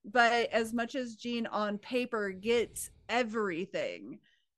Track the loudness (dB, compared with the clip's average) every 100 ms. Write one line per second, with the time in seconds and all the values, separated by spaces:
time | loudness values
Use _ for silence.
0 | 0 6 6 6 4 2 0 -2 -2 -4
1 | -6 -6 -4 -4 -2 -2 -2 -2 -2 -2
2 | 0 -2 -2 -4 0 2 2 -4 -12 -12
3 | -2 0 0 0 -2 -2 -4 -4 -4 -6
4 | -10 -16 _ _ _